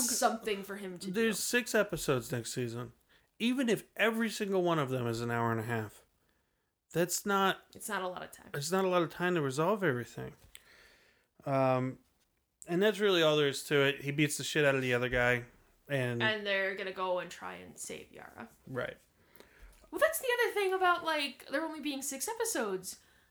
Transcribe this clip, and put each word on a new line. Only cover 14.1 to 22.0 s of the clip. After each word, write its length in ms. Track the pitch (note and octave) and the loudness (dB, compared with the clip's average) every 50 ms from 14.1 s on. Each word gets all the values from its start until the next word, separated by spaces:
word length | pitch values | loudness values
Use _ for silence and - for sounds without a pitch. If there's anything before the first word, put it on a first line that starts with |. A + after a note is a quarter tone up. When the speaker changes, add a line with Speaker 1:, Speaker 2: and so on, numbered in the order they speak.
Speaker 1:
beats 260 | C#3+ D3+ D3+ C#3+ - | 2 2 2 2 0
the 80 | - C3+ | -2 -4
shit 200 | - - D#3+ D3 | -2 2 4 4
out 80 | C#3 C3+ | 4 4
of 80 | C3 | 4
the 100 | C3 B2+ | 2 2
other 160 | B2 A#2+ B2+ B2 | 2 2 2 2
guy. 360 | B2+ B2 B2 B2 B2 A#2+ A#2+ - - _ _ _ _ _ _ - | 2 2 4 4 2 2 0 -8 -18 _ _ _ _ _ _ -4
And 320 | C#3+ C3+ B2+ B2 A#2+ A#2+ | -2 -2 0 0 0 0
Speaker 2:
And 220 | A3 A3 A3 G#3 G#3 | 0 0 0 -2 -2
they're 300 | G3+ G3 G3 F#3+ F#3+ G3 | -2 0 0 0 -2 -2
gonna 180 | G3 G3 F#3+ | -4 -6 -6
go 280 | F#3 F#3+ F#3 F#3 F3+ F3+ | -4 -4 -2 -2 -2 -2
and 100 | E3+ F3 | -4 -6
try 240 | - - F#3 F#3 F3+ | -10 -12 -12 -12 -12
and 240 | F3 F#3 - - - | -12 -16 -16 -14 -14
save 340 | - - - - - - | -12 -10 -12 -12 -14 -16
Yara. 360 | - - - - - - A3+ - - _ - | -18 -18 -18 -18 -16 -16 -16 -18 -18 _ -14
Speaker 1:
Right. 300 | C#3 C3 A#2+ - - - - _ _ _ _ _ _ _ - - _ _ - - - - - - - | -10 -6 -6 -6 -6 -8 -12 _ _ _ _ _ _ _ -20 -20 _ _ -20 -20 -20 -20 -20 -18 -8
Speaker 2:
Well, 80 | D4+ F#4+ | -2 0
that's 180 | C#5+ D#5+ D#5+ - | 0 2 0 0
the 80 | C5+ B4 A#4+ A#4 | -2 0 0 2
other 100 | A4+ F#4+ | 2 0
thing 200 | - G#4 G4 F#4 F#4+ | 0 0 0 0 0
about, 300 | F#4+ F#4 F4 F4 E4+ E4 | 2 2 2 2 2 0
like, 420 | D#4+ D#4 D4+ C#4+ B3+ - - - - | -2 -2 -2 -2 -4 -6 -10 -10 -4
there 120 | C4+ D4+ D#4+ | -4 -4 -4
only 140 | D#4+ D#4 D#4 | -4 -8 -6
being 220 | B3+ D4 C#4 C4+ | -6 -6 -6 -6